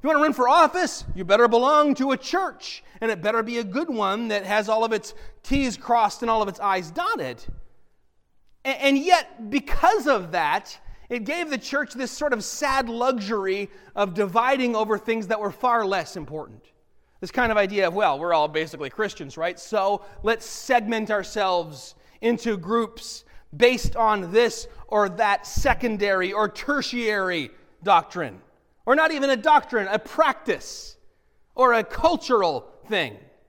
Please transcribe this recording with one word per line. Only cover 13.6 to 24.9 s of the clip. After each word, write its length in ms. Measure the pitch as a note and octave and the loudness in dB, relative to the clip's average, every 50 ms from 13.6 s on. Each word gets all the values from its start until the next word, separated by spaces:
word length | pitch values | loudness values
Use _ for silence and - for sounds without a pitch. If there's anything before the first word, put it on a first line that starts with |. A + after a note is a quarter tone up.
| G3+ G3 - - - - - | -4 -8 -10 -20 -20 -14 -4
of 160 | G3+ G3+ G3 E3+ | -2 -2 -2 0
dividing 640 | F#3 G#3 F#3+ E3+ A3+ A#3 B3 C#4 C4+ B3+ A#3+ A#3 | -2 -2 0 2 2 2 2 2 2 2 0 0
over 220 | A3 A3 G#3 A3 G#3 | 0 0 0 -2 -4
things 300 | G#3+ - A3+ A3+ G#3+ F3+ | -2 -4 -4 -4 -2 -4
that 120 | A3+ G#3+ | -4 -2
were 100 | G#3+ G3+ | -2 -6
far 360 | G3 - - B3 A#3 A#3 A3 | -6 -2 0 2 2 2 2
less 300 | F#3+ G3 F#3 D#3+ - - | 0 -2 -2 -4 -6 -10
important. 560 | F#3 D3+ C#3 D3 D#3 D3+ - G#2 G#2+ _ _ _ _ _ _ _ _ _ _ _ _ | -12 -12 -10 -10 -12 -12 -12 -16 -20 _ _ _ _ _ _ _ _ _ _ _ _
This 100 | - F#3 | -14 -6
kind 200 | - - B3 A3+ | -2 0 0 2
of 60 | A3 | 4
idea 300 | G#3+ G3+ F#3+ G3+ G3+ F#3+ | 4 2 2 2 2 0
of, 80 | E3+ E3+ | 2 2
"Well, 240 | G3 G#3+ D3 C#3 C#3 | 2 2 2 2 0
we're 160 | D#3+ F3 E3+ | 0 2 2
all 140 | D#3+ D3+ D3+ | 4 2 2
basically 420 | D3+ D#3 D#3+ D#3 - C#3+ D3+ C3 | 0 -2 -4 -4 -8 -10 -10 -10
Christians, 480 | - - G#3+ G3 - - D#3+ C#3 - - | -4 -4 -4 -4 -4 -8 -14 -14 -8 -4
right? 200 | D#3+ F3 F3+ - | -4 -4 -4 -6
So 440 | - - A3 G#3+ F#3+ G3 G3+ G3 - - - - - | -10 -2 0 0 2 2 0 -2 -6 -12 -16 -4 -2
let's 220 | G#3 A3+ A3+ - | 0 0 -2 -4
segment 680 | - - - - - C4 A#3+ A3 G#3 A#3 A3 G#3+ G3+ | -12 -14 -14 -2 2 2 2 2 2 -2 -4 -2 -2
ourselves 840 | G#3+ G#3 F#3+ - - G#3+ G3 F#3+ F3+ F3 E3 D#3+ D3+ C3 - - - _ _ _ _ _ | -2 -4 -4 -4 -4 -2 0 0 0 0 -2 -4 -12 -16 -18 -20 -20 _ _ _ _ _
into 380 | - A3+ A#3+ - - A#3 G#3+ F#3+ | 0 0 0 0 0 -2 -4 -4
groups 680 | D#3+ F3 A3 A#3 A3+ A3 - - - - - - - _ - - - - - | -2 -2 0 0 0 -2 -6 -16 -16 -14 -16 -16 -18 _ -20 -20 -20 -18 0
based 400 | C#3+ A#3+ B3 B3+ A#3 - - - | 4 4 4 4 4 0 0 0
on 360 | A#3 A3+ G#3+ G#3+ G3+ F#3 E3 F3+ | 2 2 2 2 0 -2 2 2
this 340 | A3 A#3+ A3+ - - - - - - - | 4 4 4 0 -6 -14 -14 -16 -18 -10
or 200 | - | -2